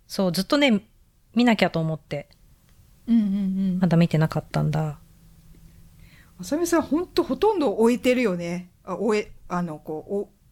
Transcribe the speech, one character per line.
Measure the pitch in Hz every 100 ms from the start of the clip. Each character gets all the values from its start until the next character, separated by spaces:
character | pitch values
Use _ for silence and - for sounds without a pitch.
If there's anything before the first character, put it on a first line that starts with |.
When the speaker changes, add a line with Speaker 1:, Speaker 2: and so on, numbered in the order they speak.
| _
Speaker 1:
そ | - 190
う、 |
ず | 170
っ | 196
と | 294
ね、 | 285 208 - _ _ _ _ 226
見 | 247
な | 220
き |
ゃ | 180
と | 165
思 | 160
っ | 156
て。 | _ 147 - _ _ _ _ _ - _ -
Speaker 2:
う |
ん | 233
う |
ん |
う | 208 196 190 190 190 185
ん。 |
Speaker 1:
ま | 185
だ | 165
見 | 170
て | 156
な | 156
か | 160
っ | -
た | 156
ん | 151
だ。 | 151 156 147 - - - - - - - - - - - - - -
Speaker 2:
あ |
さ | 180 302
み | 349
さ | 330
ん、 |
ほ | - 302
ん | 359
と | -
ほ | - 269
と | 415
ん | 403
ど | 277
終 | 190 233
え | 247
て | 254 247
る |
よ | 233 180
ね。 | 170 175 180 _
あ、 | - 175
終 | 202 208
え、 | 214 - -
あ | 180
の、 | 175 151
こ | - 156 151 202 - _ _